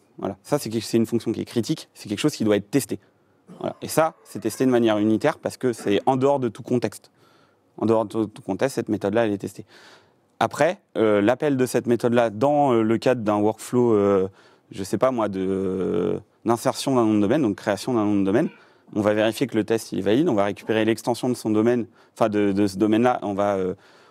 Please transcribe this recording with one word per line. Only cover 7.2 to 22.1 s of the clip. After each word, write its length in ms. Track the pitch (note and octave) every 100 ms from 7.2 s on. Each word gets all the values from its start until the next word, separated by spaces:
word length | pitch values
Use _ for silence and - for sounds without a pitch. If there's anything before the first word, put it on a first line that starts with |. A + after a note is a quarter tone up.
| _ _ _ _ _ -
En 80 | G#2+
dehors 180 | A2+
de 60 | G#2+
tout, 160 | A2+ G#2
tout 160 | -
contexte, 340 | - F#2+ C3+ C#3
cette 140 | A#2
méthode-là, 360 | G#2 G2+ G#2+ A2+
elle 60 |
est 60 | G2+
testée. 280 | G#2+ - - - - - _ _ _ -
Après, 400 | A2+ - D3+ G3+ _ -
euh, 240 | A2 G#2
l'appel 340 | G2+ B2+ D3+ C3+
de 100 | B2+
cette 220 | B2+ A2
méthode-là 420 | A#2+ B2 A#2 A#2
dans, 440 | G#2 C#3 D3 C#3+
euh, 80 | A#2
le 160 | A2 A2+
cadre 240 | C3+ B2+
d'un 160 | G#2+ G#2
workflow, 560 | G#2 G#2+ - B2 A#2+
euh, 340 | G#2+ G2+ G2 F#2 - - _ -
je 140 | -
sais 140 | F#2+ G#2+
pas 140 | C3
moi, 180 | B2 G#2
de, 160 | F#2+ F#2
euh, 720 | G2 F#2+ F#2 F#2 F#2 F#2 F#2+ - _
d'insertion 520 | - A#2 C3 - - C3
d'un 100 | A2
nom 80 |
de 80 | G#2+
domaine, 200 | G2+ C#3+
donc 140 | B2 F#2+
création 380 | - G2 -
d'un 100 | A#2
nom 160 | G#2 G#2
de 60 | F#2+
domaine, 240 | G#2 - - - _ - -
on 60 |
va 120 | G#2
vérifier 340 | G#2+ A2 G#2+ B2
que 80 | A2
le 100 | G2+
test, 260 | A2+ -
il 80 | G2
est 20 |
valide, 280 | F#2+ A2+ E3+
on 40 |
va 120 | G#2+ G2+
récupérer 400 | G2 - A2 A2
l'extension 420 | A2+ - A#2+ B2+
de 40 |
son 160 | A#2+ A2+
domaine, 380 | G#2+ A2+ B2 G#2 _ _